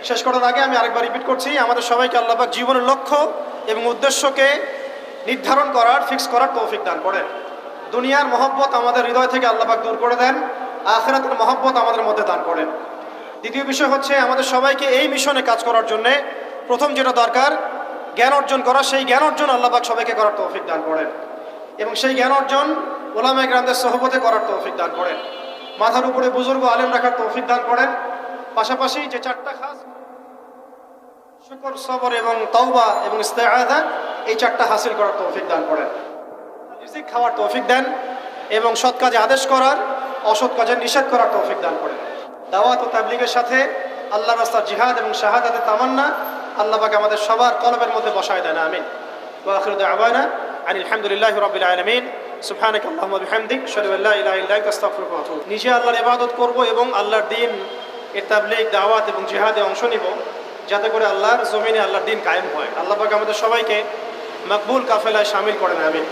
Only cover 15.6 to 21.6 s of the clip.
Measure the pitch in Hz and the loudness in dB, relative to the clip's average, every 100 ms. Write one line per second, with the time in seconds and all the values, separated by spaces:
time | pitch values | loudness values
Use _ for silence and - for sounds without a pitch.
15.6 | 233 226 226 214 233 277 - - - - | 2 2 2 0 2 2 0 -10 -12 -12
16.6 | - 247 294 269 262 247 233 247 277 302 | -4 0 2 2 2 4 2 4 2 2
17.6 | - - - - - - 247 285 277 269 | -4 -8 -10 -10 -10 2 4 4 2 0
18.6 | 247 254 269 269 262 254 302 302 294 254 | 4 2 4 0 2 4 4 2 0 2
19.6 | 247 240 240 226 226 220 214 208 185 185 | 4 2 0 -2 -2 2 2 0 -4 -6
20.6 | - 160 160 160 160 - - - - - | -6 -4 -2 -2 -4 -8 -12 -14 -14 -16